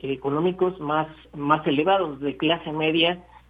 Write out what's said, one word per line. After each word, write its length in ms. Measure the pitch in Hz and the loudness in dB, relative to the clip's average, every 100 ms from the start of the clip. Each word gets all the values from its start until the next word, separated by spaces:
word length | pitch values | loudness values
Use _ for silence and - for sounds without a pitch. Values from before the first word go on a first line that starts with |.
económicos 800 | 135 135 139 147 180 180 185 180 | -6 -4 -2 2 0 2 0 0
más, 280 | 147 156 156 - - 147 | -2 -2 -2 -8 -16 -6
más 300 | 143 156 160 | 0 2 2
elevados, 540 | 139 165 196 165 135 | 2 4 2 2 -4
de 180 | 143 - | -6 -2
clase 340 | 156 165 160 | 0 0 -2
media 500 | 151 156 160 165 180 - - | -2 0 2 2 0 -10 -20